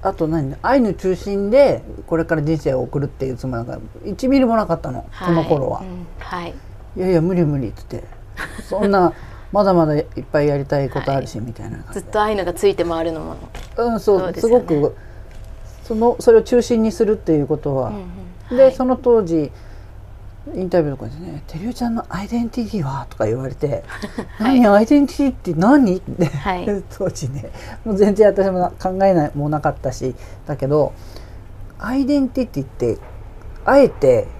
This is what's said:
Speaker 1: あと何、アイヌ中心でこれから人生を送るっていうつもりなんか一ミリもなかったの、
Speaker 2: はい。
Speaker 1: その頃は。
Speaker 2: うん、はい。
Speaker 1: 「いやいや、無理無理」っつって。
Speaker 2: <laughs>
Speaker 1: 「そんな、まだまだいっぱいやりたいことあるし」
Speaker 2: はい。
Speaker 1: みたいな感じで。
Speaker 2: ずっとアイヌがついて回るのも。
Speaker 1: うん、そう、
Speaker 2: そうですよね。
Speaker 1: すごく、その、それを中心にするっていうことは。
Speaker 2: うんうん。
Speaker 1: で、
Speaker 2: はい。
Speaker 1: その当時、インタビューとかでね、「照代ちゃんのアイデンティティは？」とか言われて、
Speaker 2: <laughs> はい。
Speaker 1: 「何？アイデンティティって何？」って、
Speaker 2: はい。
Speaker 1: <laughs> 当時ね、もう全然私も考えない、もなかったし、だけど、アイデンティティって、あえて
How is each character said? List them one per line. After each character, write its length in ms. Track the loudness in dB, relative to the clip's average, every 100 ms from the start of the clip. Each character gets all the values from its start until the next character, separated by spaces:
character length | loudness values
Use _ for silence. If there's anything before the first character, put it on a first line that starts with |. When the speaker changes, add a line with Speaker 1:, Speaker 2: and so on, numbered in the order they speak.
Speaker 1:
あ 100 | -4
と 120 | -2 -2
何、 280 | 0 -2 -4
ア 140 | 2 4
イ 40 |
ヌ 140 | 4
中 200 | 0 -2
心 360 | -2 -2 -2 2
で 320 | 6 6 4 -4 -14 -2
こ 100 | -2
れ 80 |
か 100 | 0
ら 80 | 0
人 140 | 0 0
生 180 | 0
を 60 | -2
送 180 | -2 -4
る 40 | -4
っ 20 |
て 180 | -4 -6
い 60 |
う 40 | -6
つ 100 | -6
も 100 | -6
り 60 | -6
な 80 |
ん 60 | -10
か 60 | -12 -12
一 240 | -10 -2 2
ミ 100 | 4
リ 60 |
も 120 | 4 2
な 100 | 0
か 80 |
っ 60 | -4
た 100 | -4
の、 140 | -10 -10
Speaker 2:
は 160 | -8 0
い。 20 |
Speaker 1:
そ 60 |
の 100 | 0
頃 240 | 2 0 0
は。 120 | -6
Speaker 2:
う 40 |
ん、 220 | -8 -12 -14 -14
は 280 | -10 -10 -10
い。 80 | -14 -16 -18 -14 -4
Speaker 1:
「い 40 |
や 100 | 2
い 20 |
や、 80 | 2
無 140 | 4
理 100 | 2
無 140 | 2 0
理」 100 | -4
っ 20 |
つ 100 | -8
っ 20 |
て。 200 | -12 -14 -14 -18 -16
Speaker 2:
<laughs> 140 | -12 -12 -12 -6
Speaker 1:
「そ 160 | 0
ん 80 | 2
な、 220 | 4 4 0 -14 -16 -4
ま 120 | 2
だ 100 | 4
ま 100 | 4
だ 120 | 4 2
い 40 |
っ 60 | -2 -8 -2
ぱ 100 | 0
い 60 | 2
や 80 | 0
り 80 |
た 180 | 0 -2
い 60 | 0
こ 120 | -2
と 100 | -2
あ 80 | -2
る 60 | -4
し」 100 | -8
Speaker 2:
は 60 |
い。 20 | -10
Speaker 1:
み 60 |
た 140 | -10 -12
い 40 |
な 80 | -12
感 80 | -10
じ 60 |
で。 60 | -10
Speaker 2:
ず 60 | -4
っ 40 |
と 120 | 0
ア 80 | 0
イ 60 | 0
ヌ 80 |
が 100 | -2
つ 120 | 2 2
い 80 |
て 100 | 2
回 200 | 0 0
る 80 | -2
の 80 | -4
も。 160 | -8 -12 -12 -14 -10 -2
Speaker 1:
う 140 | 0
ん、 60 | 2
そ 160 | 4 4
う、 40 |
Speaker 2:
そ 80 | 2
う 40 |
で 80 | 0
す 80 | 4
よ 120 | 4
ね。 60 | 4
Speaker 1:
す 80 |
ご 60 | 0 0
く、 60 | -2 -16 -16 -16 -16 -16 -16 -16 -18
そ 100 | -6
の、 220 | 2 2 4
そ 140 | 6
れ 60 | 6
を 40 |
中 200 | 6 2
心 200 | 4 2
に 100 | 2
す 120 | 2
る 80 | 0
っ 40 | 0
て 160 | 2
い 100 | 2
う 40 | 2
こ 120 | -2
と 180 | -2 -2
は。 140 | -2
Speaker 2:
う 20 |
ん 40 | -6 -12 -14 -16 -16 -6
う 20 |
ん。 20 | 6
Speaker 1:
で、 60 |
Speaker 2:
は 40 | 6
い。 20 |
Speaker 1:
そ 120 | 6 0
の 100 | 0
当 260 | 4 4
時、 300 | 4 0 0 -6 -18 -18 -18 -18 -18 -18 -18 -16 -12
イ 100 | -8
ン 60 | 0
タ 120 | 0
ビ 60 | 0
ュ 60 |
ー 20 | -4
と 80 |
か 60 | -10
で 40 | -12
ね、 220 | -12 -12 -12
「照 160 | -8
代 120 | -8
ち 100 | -4
ゃ 40 | -4
ん 40 |
の 100 | -4 -6
ア 160 | -8
イ 20 | -4
デ 140 | -4
ン 80 | -4
テ 140 | -4
ィ 80 | -4
テ 80 | -4
ィ 40 |
は？」 240 | -4 -6 -10
と 60 | -4
か 80 | -2
言 100 | -2
わ 80 | -4
れ 80 |
て、 300 | -4 -4 -4 -8 -12 -10
Speaker 2:
<laughs> 260 | -10 -10 -2
は 140 | 2
い。 60 | 6
Speaker 1:
「何？ 160 | 8
ア 60 | 6
イ 60 | 6
デ 120 | 4
ン 80 | 4
テ 60 |
ィ 40 | 2
テ 80 | -2
ィ 60 |
っ 20 |
て 200 | 0 -4
何？」 440 | 2 6 6 6 2
っ 20 |
て、 240 | -4 -2
Speaker 2:
は 320 | 0 0 -4 -4
い。 260 | -2 -4
Speaker 1:
<laughs> 140 | -6 -4
当 140 | -4
時 180 | -4 -8
ね、 220 | -8 -12 -14 -14 -10
も 80 | -4
う 40 | 4
全 180 | 4
然 120 | 8 6
私 220 | 6 0
も 220 | 2 -2 -2
考 160 | -4 2
え 80 | 4
な 140 | 4 2
い、 60 |
も 140 | -2 -2
な 100 | 0
か 80 | -2
っ 60 | -2
た 120 | -6
し、 240 | -4 -6 -6 -14 -16 -10
だ 100 | -4
け 100 | 0
ど、 260 | 2 2 -2 -14 -16 -16 -16 -16 -16 -16 -10
ア 160 | -4
イ 120 | -2 2
デ 120 | 2
ン 120 | 2
テ 140 | -2
ィ 20 | -4
テ 120 | -4
ィ 40 |
っ 20 | -8
て、 320 | -4 -2 -2 -8 -16 -16 -16 -16 -4 4
あ 120 | 6
え 120 | 6
て 380 | 6 4 4 2